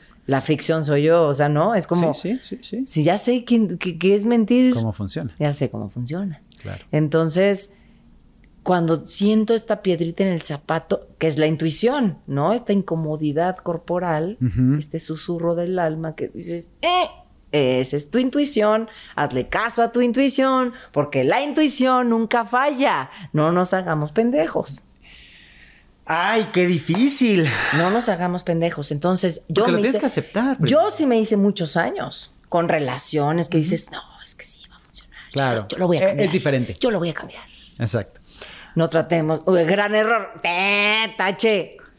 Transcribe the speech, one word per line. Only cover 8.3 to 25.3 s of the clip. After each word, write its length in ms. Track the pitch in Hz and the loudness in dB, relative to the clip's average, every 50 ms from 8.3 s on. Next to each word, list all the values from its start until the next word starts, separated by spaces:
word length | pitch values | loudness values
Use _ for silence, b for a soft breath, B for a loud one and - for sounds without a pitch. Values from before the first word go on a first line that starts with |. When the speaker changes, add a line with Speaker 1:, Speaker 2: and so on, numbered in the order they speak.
| _ _ - _ _ - - | _ _ -20 _ _ -6 -2
Speaker 1:
cuando 420 | - 180 175 170 160 165 147 - | 0 2 2 2 2 0 0 -2
siento 500 | - - - 202 208 220 220 214 214 226 | -4 -4 0 2 2 4 4 2 2 0
esta 280 | 220 220 - 214 208 - | 0 0 -2 -4 -2 0
piedrita 400 | 190 175 160 170 165 170 - 196 | 0 0 0 0 -2 -2 0 0
en 60 | 190 | 0
el 120 | 175 160 | 0 -2
zapato, 680 | - - 151 143 - - 160 165 - - - - - - - - | -2 -4 -6 -6 -4 -4 -4 -4 -2 -2 -4 -4 -6 -8 -6 -2
que 80 | 165 | -2
es 100 | 160 143 | 0 2
la 120 | 139 156 156 | 2 2 0
intuición, 680 | 160 139 147 165 147 - 208 240 277 294 247 196 151 - - - | 0 0 -2 -2 0 0 0 0 2 2 0 -2 -2 -4 -8 -6
¿no? 240 | 139 139 147 170 220 | -4 -2 0 0 0
Esta 200 | 247 - - 202 | -2 -2 0 0
incomodidad 840 | 196 185 - 170 165 160 151 156 156 156 147 139 156 170 185 180 | 0 0 -2 -2 -4 -2 -4 -4 -4 -4 -2 -2 0 -2 -2 -4
corporal, 840 | - - 180 170 165 - - 170 180 180 175 160 151 160 185 226 - | -4 -6 -6 -6 -6 -6 -4 -4 -2 -2 -2 -2 -2 -2 -4 -4 -2
Speaker 2:
Ujú. 360 | 131 120 90 123 127 127 143 151 | -2 -2 0 2 2 2 2 0
Speaker 1:
este 220 | 147 - - 165 | -2 -6 -8 -10
susurro 540 | - - 156 151 - - 175 165 165 170 170 | -8 -8 -10 -8 -6 -6 -6 -2 -2 -2 -2
del 220 | 170 175 180 185 180 | -2 -2 -2 -2 -2
alma 340 | 170 160 156 160 160 160 156 | -2 -2 -2 -4 -6 -8 -8
que 140 | - - - | -8 -8 -10
dices, 400 | - - 175 175 170 170 170 - _ _ - | -10 -10 -10 -10 -10 -10 -10 -14 _ _ -2
"Eh, 1000 | 339 359 359 339 - - - - _ _ - _ _ - 147 135 127 127 127 | 0 2 0 0 -2 -6 -12 -20 _ _ -20 _ _ 0 2 2 2 2 0
esa 160 | 131 - - | 0 -2 -4
es 140 | 147 147 - - | -6 -4 -2 0
tu 60 | 247 | 0
intuición, 720 | 254 262 240 285 294 285 - 214 208 208 214 220 226 - B B B B B | 0 0 0 0 0 0 2 2 2 2 2 0 -2 -6 B B B B B
hazle 320 | B 147 139 - 127 123 - | B -4 -2 -2 -4 -4 -2
caso 340 | - 190 214 226 - 240 233 | -2 -2 -2 -2 0 0 0
a 80 | 226 | 2
tu 100 | 233 240 | 2 2
intuición, 760 | 247 240 220 254 277 269 - - 262 262 262 262 254 247 247 B B B B | 2 2 2 2 2 2 2 2 2 2 2 0 0 -2 -4 B B B B
porque 320 | 202 170 - - 135 127 | -2 -2 0 0 0 0
la 180 | 143 196 254 285 | 2 2 0 0
intuición 680 | 294 254 311 311 277 - - 254 262 254 254 247 240 | -2 0 2 2 2 2 2 2 2 2 2 2 2
nunca 340 | 226 226 226 214 - 240 226 | 0 0 0 0 0 -2 0
falla, 640 | 202 247 247 269 294 285 247 269 233 185 143 127 - B B 185 B B | 0 0 0 0 0 0 0 0 0 0 0 -4 -8 B B -10 B B
no 180 | 151 151 160 | 0 2 2
nos 220 | 175 180 180 180 196 | 2 2 0 0 0
hagamos 380 | 185 180 175 160 151 151 151 - | -2 -2 -2 -2 -2 -4 -2 0
pendejos". 680 | 226 226 240 254 302 330 - - - - - 139 - - _ _ _ B B B B B B | 0 0 2 2 0 0 0 -2 -4 -4 -6 -8 -14 -18 _ _ _ B B B B B B